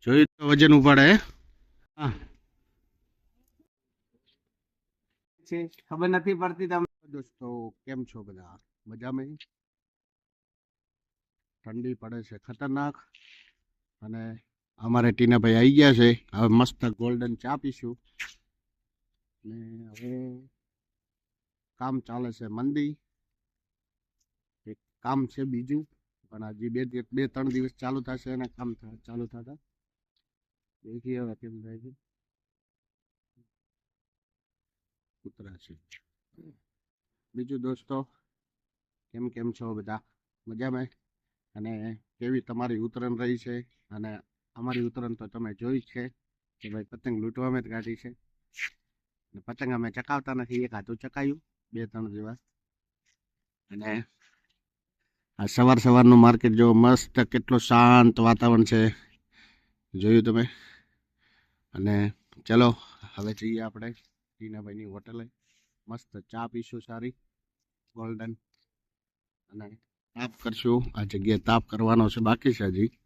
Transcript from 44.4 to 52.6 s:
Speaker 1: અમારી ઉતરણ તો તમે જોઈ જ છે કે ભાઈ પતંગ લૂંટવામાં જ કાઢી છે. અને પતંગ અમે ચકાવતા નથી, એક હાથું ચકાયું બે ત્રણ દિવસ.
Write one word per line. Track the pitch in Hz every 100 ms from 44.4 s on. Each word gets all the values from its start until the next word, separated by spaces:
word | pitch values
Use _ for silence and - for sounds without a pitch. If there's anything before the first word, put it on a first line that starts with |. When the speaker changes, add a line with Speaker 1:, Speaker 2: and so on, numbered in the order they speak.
| _ -
Speaker 1:
અમારી | 120 127 120
ઉતરણ | 117 120
તો | 113 107
તમે | 117 113
જોઈ | 101 117 135
જ | -
છે | 127 123 _ _ _ _ _
કે | 107
ભાઈ | 107 101
પતંગ | 113 - 113
લૂંટવામાં | 110 117 127 127
જ | 113
કાઢી | 113 110 113
છે. | 123 123 _ _ _ - - _ _ _ _ _ _
અને | 104
પતંગ | - 117 131
અમે | 123 117
ચકાવતા | 107 - 143 131
નથી, | 127 120 123
એક | 123
હાથું | 113 101 117
ચકાયું | 127 - 139 147 _ _ _
બે | 113 113
ત્રણ | 113 110
દિવસ. | 104 107 123 _ _